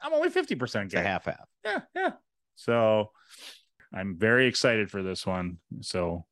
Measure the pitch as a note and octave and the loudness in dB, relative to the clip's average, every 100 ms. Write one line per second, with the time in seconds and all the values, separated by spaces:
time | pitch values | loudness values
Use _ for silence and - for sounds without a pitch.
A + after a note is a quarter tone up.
0 | C#4+ D4+ E4+ F#4 D4+ C3 B2 A2 G2 - | -2 0 2 0 -2 -2 -4 -4 -2 0
1 | G2 F2+ - - - _ G#4+ F#4+ - F#4 | 0 0 -4 -8 -12 _ -4 -4 -4 -2
2 | F#4+ - _ _ _ _ - A#2 A2 G#2+ | -2 -4 _ _ _ _ 0 4 4 4
3 | G#2 _ _ - - - _ _ - F#2 | 0 _ _ -20 -20 -20 _ _ -14 -8
4 | G2 E2+ A2 B2 B2+ - B2+ A2 G2 G2+ | -6 0 4 4 4 4 2 2 0 -4
5 | F#2+ F#2 - F#2 F2+ E2+ - - - F#2 | -4 -4 -4 -2 -4 -8 -14 -14 -6 -2
6 | E2+ E2+ - | -2 -4 -6